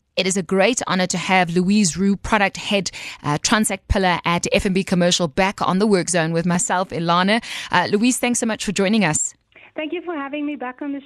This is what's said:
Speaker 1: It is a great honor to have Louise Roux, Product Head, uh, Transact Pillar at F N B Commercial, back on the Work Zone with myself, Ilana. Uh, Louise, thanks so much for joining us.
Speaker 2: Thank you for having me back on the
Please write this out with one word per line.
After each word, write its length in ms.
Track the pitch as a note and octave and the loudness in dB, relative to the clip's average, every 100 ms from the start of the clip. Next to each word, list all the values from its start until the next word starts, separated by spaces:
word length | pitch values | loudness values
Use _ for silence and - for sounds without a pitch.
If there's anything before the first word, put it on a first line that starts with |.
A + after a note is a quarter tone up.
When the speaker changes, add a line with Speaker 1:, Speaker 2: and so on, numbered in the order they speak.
| - - | -6 -4
Speaker 1:
It 120 | F#3+ | -2
is 100 | F#3+ | -2
a 60 | |
great 400 | E3+ F#3+ G3 B3 - | 0 2 2 2 -2
honor 220 | F3+ F#3 | -2 -2
to 100 | F3+ | -2
have 320 | - F#3+ F3 | 2 2 4
Louise 480 | E3+ F3+ G#3 G3 D3+ | 2 2 4 2 2
Roux, 180 | G3 G3 | 0 0
Product 420 | - A3 G3 - | 0 0 0 -2
Head, 340 | - G3+ F3+ - - - | -2 -2 -2 -10 -14 -8
uh, 160 | C#3+ D3 | -4 -4
Transact 460 | - G#3+ G#3+ F#3+ _ | 0 0 0 -4 _
Pillar 320 | G#3+ F#3 E3+ | 0 2 0
at 220 | - F3 - | 0 -2 0
F 160 | G3+ G3+ | 0 2
N 60 | |
B 100 | F#3 | 0
Commercial, 440 | F#3+ F#3 F3 F3 E3+ | 0 2 2 2 -2
back 360 | - F#3+ G#3+ | 0 -2 0
on 160 | - F3+ | -2 0
the 80 | A3 | 2
Work 240 | G3 E3+ | 2 2
Zone 200 | F3+ D#3+ | 0 0
with 140 | E3 F3 | 0 0
myself, 440 | F3 - F#3 F#3 | 0 0 -2 -2
Ilana. 540 | C#3+ E3 E3+ F#3 A3+ - - - | -4 0 2 4 0 -2 -12 -2
Uh, 160 | F3+ D#3+ | 0 2
Louise, 300 | G3+ A#3+ A#3+ | 2 0 0
thanks 180 | B3 A#3+ | -2 -2
so 80 | A#3 | -2
much 180 | G#3+ | -4
for 80 | - | -4
joining 320 | F#3 F#3+ A3 | 0 2 4
us. 300 | F3+ D3+ - - _ - - - | 2 0 -4 -10 _ -20 -16 -10
Speaker 2:
Thank 180 | D#4 | -6
you 100 | E4+ | -6
for 100 | E4 | -6
having 320 | D#4+ C#4 D4 D4 | -8 -6 -6 -6
me 120 | D4 | -6
back 220 | B3+ B3+ | -10 -10
on 100 | D4 | -8
the 80 | C#4 | -8